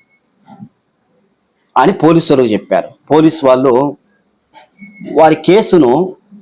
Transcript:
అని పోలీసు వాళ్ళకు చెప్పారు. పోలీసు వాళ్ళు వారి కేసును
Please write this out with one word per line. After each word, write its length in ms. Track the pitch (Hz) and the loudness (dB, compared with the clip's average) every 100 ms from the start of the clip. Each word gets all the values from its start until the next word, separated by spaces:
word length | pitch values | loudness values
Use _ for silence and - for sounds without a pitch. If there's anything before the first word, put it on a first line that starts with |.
| _ _ _ _ _ - - _ _ _ _ _ _ _ _ _ _ 120 | _ _ _ _ _ -20 -20 _ _ _ _ _ _ _ _ _ _ -2
అని 140 | 147 | -2
పోలీసు 420 | - 156 165 - | 2 2 2 0
వాళ్ళకు 200 | 135 123 | 0 0
చెప్పారు. 340 | 101 - 92 - _ _ | -2 -2 -4 -4 _ _
పోలీసు 320 | 147 160 156 135 | 0 2 0 0
వాళ్ళు 520 | 127 135 123 143 - _ _ _ _ _ _ _ - - - - | 2 2 0 -2 -8 _ _ _ _ _ _ _ -20 -20 -20 -6
వారి 220 | 139 160 156 | 0 2 2
కేసును 800 | - 196 - 180 127 135 185 - _ - | 0 0 2 0 2 0 -4 -10 _ -8